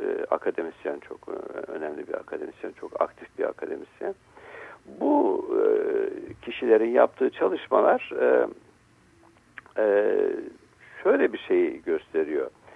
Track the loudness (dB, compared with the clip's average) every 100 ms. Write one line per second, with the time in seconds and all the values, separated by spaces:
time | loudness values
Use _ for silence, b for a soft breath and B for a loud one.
0 | -6 -4 -4 -4 -2 -4 -8 -8 -8 -8
1 | -12 -16 -12 -12 -10 -12 -10 -10 -10 -10
2 | -8 -10 -8 -10 -10 -12 -14 -14 -10 -4
3 | -4 -6 -14 -6 -4 -4 -8 -10 -12 -10
4 | -10 -10 B B B B B B -20 -2
5 | 2 4 2 0 0 2 2 2 0 -2
6 | -2 -6 -12 -12 -12 -4 4 6 6 4
7 | 4 2 -2 0 -2 -2 0 4 4 4
8 | 0 0 4 4 2 -4 -20 _ _ _
9 | _ _ _ _ _ -20 -8 0 4 4
10 | 4 2 0 -2 -8 -16 _ _ -20 -2
11 | 2 4 2 -2 0 2 2 -2 -4 -4
12 | -2 -2 0 -2 -4 -8 B